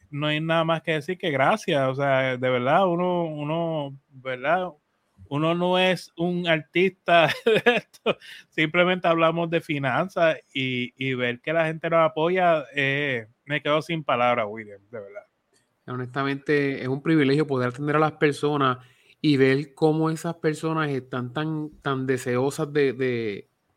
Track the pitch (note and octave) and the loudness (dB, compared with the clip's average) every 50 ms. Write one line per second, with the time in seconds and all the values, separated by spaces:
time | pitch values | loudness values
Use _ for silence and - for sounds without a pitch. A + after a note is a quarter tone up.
0 | _ - D3 C#3+ D3+ D3+ D3+ D3+ D#3+ E3 E3 E3 D#3+ E3 E3 D#3+ - E3+ D#3+ D#3 | _ -12 -8 -4 -2 -2 -2 -2 0 0 0 2 2 0 0 -2 -2 -2 -4 -2
1 | C3+ - F#3 F3 - E3+ C#3 C3 C3+ D#3+ G#3+ G#3+ - - D#3 C#3 C3+ C3 C3 C3+ | -2 -6 -6 -4 -4 -2 2 2 4 2 2 0 0 0 0 2 2 0 0 0
2 | C#3+ C#3 C3+ C3 C3 C3 B2+ B2 B2+ B2+ B2+ B2 B2 C3 D#3 F#3 G3 F3+ E3+ E3+ | 0 2 2 2 2 0 -2 -2 0 0 0 2 2 4 4 4 4 2 2 0
3 | F3+ F3+ F3+ F3 E3+ D#3+ D#3 D3+ D3 D3 D#3+ E3+ E3+ E3 D#3+ D3+ C#3+ C#3 C#3 C#3 | 0 0 0 -2 -2 -4 -6 -6 -6 -4 -4 -2 -2 -2 -4 -4 -6 -8 -10 -16
4 | _ _ C#3 C3 B2 C3 B2+ B2 B2+ D3 E3+ F#3 F#3 F3 D3+ _ _ _ _ _ | _ _ -20 -14 -10 -10 -8 -4 0 0 0 0 0 -4 -10 _ _ _ _ _
5 | _ _ _ - F#2 - C#3 D3 D#3 E3 E3+ F3 F3 F3+ F3+ F3+ F#3 F#3 F3+ F3 | _ _ _ -20 -12 -6 -4 0 0 0 0 0 0 2 2 2 2 2 0 -2
6 | - - _ - E3+ F3+ F3+ F3 F3 E3+ D#3+ D#3 D3+ _ - E3+ F#3 F#3+ F#3 _ | -6 -10 _ -4 -4 -2 -2 -2 0 0 0 0 -2 _ 0 0 0 0 0 _
7 | - - E3+ E3+ D#3+ D3 - - - A#3 A3 F#3 - A#3 A#3+ G#3+ - _ - - | 0 4 6 6 6 4 2 0 0 2 2 4 4 2 2 0 -2 _ -14 -6
8 | - A#3 G#3 - - - - - - _ - E3+ D#3 D#3 D#3+ F3 F3+ F#3 F#3 F3+ | -4 -4 -4 -4 -6 -20 -20 -20 -20 _ -2 -2 0 2 4 4 4 4 2 2
9 | F3 E3+ E3 E3 E3 D#3+ E3 E3+ E3+ E3 E3 E3 - - D3+ C#3+ C#3 C3 A#2+ C#3+ | 2 2 2 4 4 2 2 2 -2 0 -2 -2 -2 -2 -4 -2 0 0 0 0
10 | F3+ F#3+ - F#3+ E3+ D#3+ C#3+ B2 - _ - C#3 C3 C3 B2+ B2 B2 A#2 - - | 0 -2 0 2 2 2 2 0 -6 _ -6 -4 -4 -2 -2 -4 -4 -6 -6 -6
11 | C3 C3+ C3 B2 B2 A#2+ A#2+ B2 - D#3 D#3+ E3 D#3+ D#3+ D#3+ D#3 - E3 E3+ E3 | -4 -4 -2 -2 -2 -2 -2 -4 -4 -2 0 0 0 0 -2 -4 -2 0 2 4
12 | D#3+ D#3 D#3+ D#3+ D#3 F3 F#3 F#3 F3+ F3 E3 D#3 C3 - - C#3+ C3+ C3+ C#3 C#3+ | 4 4 2 0 0 0 2 2 2 4 2 2 -2 -4 -4 -2 0 0 0 -2
13 | D3 C#3+ B2+ A#2 A2 A2 _ _ _ C#3 D3 D3 - D3 D3 D#3 D3+ - E3+ D#3+ | -2 -2 -2 -4 -6 -10 _ _ _ -6 -6 -4 0 0 0 0 0 -2 -6 -4
14 | D3 - C3+ A#2+ B2 B2 B2 A#2+ A2 G#2 G#2+ A2+ G#2+ G#2 G2+ G2 G2 _ A#2+ A2 | -2 0 0 2 4 2 2 2 0 -4 -6 -10 -12 -16 -18 -20 _ _ -16 -14
15 | G2 G2 G2+ G#2 - _ _ _ _ _ _ _ _ _ _ _ - C3 B2+ B2+ | -14 -14 -16 -18 -20 _ _ _ _ _ _ _ _ _ _ _ -12 -10 -8 -8
16 | B2 B2 B2 C#3+ C#3 C3+ C#3 C#3 - - D3 C#3+ C#3+ C#3 C3+ - - B2+ C3+ C#3+ | -8 -6 -6 -4 -2 -2 -4 -4 0 0 2 2 2 0 -4 -4 -4 -4 -4 -4
17 | - E3 E3 D#3 C#3 C3 C3+ D3+ D#3 C#3+ C#3 B2+ B2 B2 B2 C#3+ D3 D3 D3 D#3 | 0 2 2 4 4 4 4 2 2 0 0 -2 -2 -2 -4 -4 -4 -2 0 0
18 | D#3 D3+ D3+ - E3 D3 C3+ - D3 D3 D3+ C#3+ C3+ C3 B2 B2 - _ _ _ | 0 0 -2 -4 -4 -6 -4 -4 -4 -2 -2 0 0 0 -2 -4 -8 _ _ _
19 | _ _ _ _ - D3+ C#3+ C3 C3+ C3 C3+ C#3 D3+ - - - D#3+ D#3 D3+ D#3+ | _ _ _ _ 0 2 4 4 4 4 4 2 -2 -6 -4 0 0 2 2 2
20 | D#3+ D#3+ D#3+ D#3 - E3+ D#3+ - - D#3+ D3+ D3+ D#3+ D#3+ D#3+ D#3+ D#3 D3 C#3 B2+ | 0 -2 -4 -4 -6 -8 -6 -4 -4 -4 -4 -4 -4 -4 -2 -2 -2 -2 -4 -6
21 | B2+ - C#3 B2+ B2 B2 B2 D3+ D3+ D#3+ D#3 D3+ D3+ D3+ - - - C#3+ C3+ C3 | -6 -6 -8 -6 -6 -6 -6 -6 -4 -4 -4 -6 -8 -10 -10 -8 -4 -4 -4 -2
22 | C3 C3 C3 B2+ - B2+ B2 B2 C3 C#3 C#3 - D#3 D3 D3 D3+ C#3 C3+ A2+ C3 | -2 -2 -2 -2 -2 -2 0 0 0 0 -2 -4 -4 -2 0 0 0 0 0 -2
23 | C3 B2+ B2 A#2 A2+ G#2+ G2 - - _ _ _ _ _ _ | -2 -2 -2 -2 -4 -6 -6 -8 -12 _ _ _ _ _ _